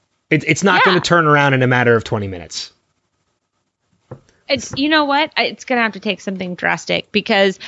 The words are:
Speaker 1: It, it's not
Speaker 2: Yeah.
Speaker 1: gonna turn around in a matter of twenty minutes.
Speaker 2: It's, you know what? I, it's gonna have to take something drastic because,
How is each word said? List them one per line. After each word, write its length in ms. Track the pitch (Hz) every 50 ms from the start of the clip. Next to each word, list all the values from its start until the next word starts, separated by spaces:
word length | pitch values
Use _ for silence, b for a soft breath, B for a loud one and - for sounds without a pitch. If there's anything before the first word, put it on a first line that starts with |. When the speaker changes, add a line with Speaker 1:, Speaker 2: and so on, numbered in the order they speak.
| _ _ _ _ _ -
Speaker 1:
It, 140 | 156 156 -
it's 160 | 156 151 -
not 200 | 185 196 180 277 494
Speaker 2:
Yeah. 80 | 196
Speaker 1:
gonna 80 | 185 165
turn 260 | - - 170 170 160
around 280 | 151 147 143 143 139 135
in 80 | 131
a 40 | 127
matter 300 | 127 127 123 120 120 117
of 80 | 110 -
twenty 240 | - 117 107 101 98
minutes. 440 | 92 87 80 80 - - - - _ _ _ _ _ _ _ _ _ _ _ _ _ _ _ _ _ _ _ _ _ _ _ _ _ _ _ - - - _ _ _ _ _ -
Speaker 2:
It's, 240 | 285 233 - - - 269
you 100 | 277 302
know 160 | 320 311 294
what? 260 | 277 269 285 311 302 -
I, 80 | - 233
it's 200 | - 214 - -
gonna 180 | - 262 240
have 100 | 226 214
to 80 | 196 190
take 200 | - 214 185 -
something 340 | - 202 190 185 190 180 180
drastic 580 | - 170 175 175 170 - - 175 170 - _
because, 460 | - 208 - - 220 196 196 196 185 - B